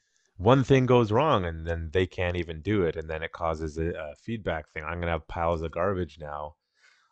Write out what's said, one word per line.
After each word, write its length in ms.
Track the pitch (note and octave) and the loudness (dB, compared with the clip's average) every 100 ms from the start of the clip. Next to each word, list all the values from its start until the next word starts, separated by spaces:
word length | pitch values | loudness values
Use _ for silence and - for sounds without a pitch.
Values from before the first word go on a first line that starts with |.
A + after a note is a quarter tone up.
| _ _ _ - | _ _ _ 0
one 260 | F#2+ C#3 B2+ | 4 6 6
thing 200 | C3+ B2+ | 6 6
goes 240 | B2 A2 | 6 4
wrong, 320 | A2 D#3 A#2 F2 | 2 4 2 0
and 220 | E2 E2 | -4 -4
then 240 | E2 E2 | -4 -2
they 140 | F#2 F#2 | 0 0
can't 300 | - F2+ F2 | -2 -2 -2
even 240 | E2 D#2+ | -4 -6
do 220 | D#2 G#2 | -2 2
it. 120 | E2 D#2+ | 2 -2
And 120 | D#2 | -6
then 140 | D#2+ | -6
it 80 | D#2+ | -8
causes 440 | - E2 D#2+ D#2+ D2+ | -4 -2 -2 -4 -4
a, 100 | E2 | -4
a 220 | E2 D2+ D2 | -4 -10 -12
feedback 540 | - A2+ F#2 D#2+ D#2 | -10 -6 -4 -6 -8
thing. 140 | E2 D#2 | -10 -8
I'm 140 | F2 | -4
gonna 100 | E2+ | -2
have 140 | E2 - | -4 -4
piles 320 | E2+ E2 E2+ | -4 0 0
of 80 | D#2+ | -2
garbage 480 | E2 F#2 F#2 E2+ - | -2 0 0 -4 -8
now, 360 | D2+ D2 D2+ - _ _ _ _ _ | -12 -10 -12 -16 _ _ _ _ _